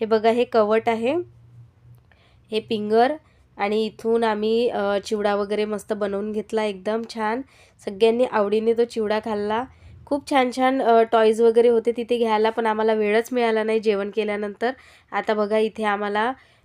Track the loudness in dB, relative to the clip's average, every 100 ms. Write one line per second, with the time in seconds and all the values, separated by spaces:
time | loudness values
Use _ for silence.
0 | 0 2 4 2 2 2 2 2 0 -2
1 | -2 -2 -6 -14 -20 -20 -20 _ -20 -20
2 | _ _ _ _ _ -6 -4 -4 0 2
3 | 2 0 _ _ _ -6 -2 -2 -4 -4
4 | -2 0 0 0 0 0 0 -2 -2 -2
5 | -2 -2 0 0 -2 -2 -4 -6 -6 -6
6 | -4 -4 -6 -8 -6 -4 -4 -4 -6 -6
7 | -6 -6 -4 -4 -8 _ _ _ -12 2
8 | 2 4 0 0 0 0 2 0 0 -2
9 | -2 -2 -2 -4 -4 -4 -6 _ -20 -18
10 | -6 -6 0 0 2 2 0 2 4 4
11 | 4 4 4 4 4 6 4 4 0 -2
12 | -2 0 0 2 0 0 -2 0 0 0
13 | 0 0 0 -2 0 0 0 0 0 -2
14 | -2 -4 -4 -4 -6 -4 -6 -6 -14 _
15 | _ -6 -2 -2 0 0 -2 -2 -4 -2
16 | -2 -2 -4 -6 _ _